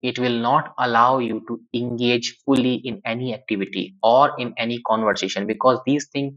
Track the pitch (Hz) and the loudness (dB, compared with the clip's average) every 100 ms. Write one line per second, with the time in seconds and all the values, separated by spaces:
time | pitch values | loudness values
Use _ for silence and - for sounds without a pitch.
0 | 123 120 123 120 117 143 - - 127 117 | -4 0 0 2 2 2 0 -4 0 4
1 | 120 131 117 110 110 117 _ 117 120 120 | 4 4 0 -4 -6 -12 _ -4 -4 0
2 | 120 120 - - - 135 127 123 123 104 | 2 2 -2 -8 0 2 2 0 -4 -8
3 | 120 117 127 107 - 104 95 95 95 - | -6 -6 -6 -8 -4 -4 -2 -4 -8 0
4 | 110 123 147 135 120 107 117 120 - 110 | 4 6 4 2 -8 -6 -4 -4 -2 0
5 | 110 95 95 98 101 110 127 123 - 143 | 0 0 -4 -4 -4 0 2 2 0 -2
6 | 143 147 139 | -2 -6 -6